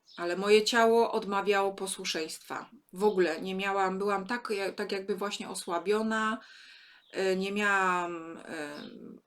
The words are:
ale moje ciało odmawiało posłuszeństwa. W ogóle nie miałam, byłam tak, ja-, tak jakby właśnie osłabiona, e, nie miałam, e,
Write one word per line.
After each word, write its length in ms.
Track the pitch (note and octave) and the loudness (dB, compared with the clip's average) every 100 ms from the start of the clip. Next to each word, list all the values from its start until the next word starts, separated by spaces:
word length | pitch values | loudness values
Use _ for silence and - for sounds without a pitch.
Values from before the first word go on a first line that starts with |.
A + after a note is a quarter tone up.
| _ - | _ -8
ale 200 | F3 F3 | -4 -2
moje 280 | G3+ G#3+ | 6 6
ciało 480 | G#3+ A#3+ A3+ A3+ A3+ | 6 4 6 6 4
odmawiało 600 | G#3+ G3+ G3 F#3+ G3+ G3 | 2 -2 -2 2 2 2
posłuszeństwa. 1000 | F#3+ F#3+ F#3+ F#3 E3+ D#3+ - - D3+ - - _ | -2 -6 -6 -4 -4 -4 -8 -10 -10 -12 -18 _
W 120 | F3+ | 0
ogóle 360 | G#3+ F#3+ E3+ D#3+ | 2 4 2 0
nie 140 | F#3+ | -4
miałam, 440 | F#3+ G3 G3 F#3+ F#3+ | -4 -2 0 0 0
byłam 280 | G3+ G3 F#3+ | 0 -2 -2
tak, 220 | A#3+ A#3 | -6 -4
ja-, 220 | G3+ F#3+ | -4 -4
tak 200 | - G3+ | -4 -4
jakby 240 | G3 G3 G3 | -4 -4 -4
właśnie 320 | G3+ G#3 F#3+ | -4 -6 -8
osłabiona, 920 | F3+ - E3+ F3 G#3+ A3 A3 A3 A3+ - - - - - - _ | -10 -4 -4 0 0 2 0 0 -2 -8 -20 -20 -20 -20 -20 _
e, 240 | - F#3+ F#3 | -2 0 2
nie 160 | G3 | 0
miałam, 840 | G3+ G3+ G3 F#3 F3+ F3 E3+ E3 E3 | 0 2 4 4 2 0 -6 -10 -14
e, 460 | - D#3+ D3 D3 - - - - | -10 -10 -8 -10 -14 -14 -18 -18